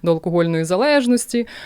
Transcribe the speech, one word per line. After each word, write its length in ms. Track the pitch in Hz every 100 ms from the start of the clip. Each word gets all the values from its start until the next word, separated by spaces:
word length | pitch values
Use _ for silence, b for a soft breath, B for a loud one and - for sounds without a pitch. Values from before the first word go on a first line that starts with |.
до 100 | 170
алкогольної 520 | 160 170 170 165 165
залежності. 840 | 160 185 285 294 240 240 - 240 233 B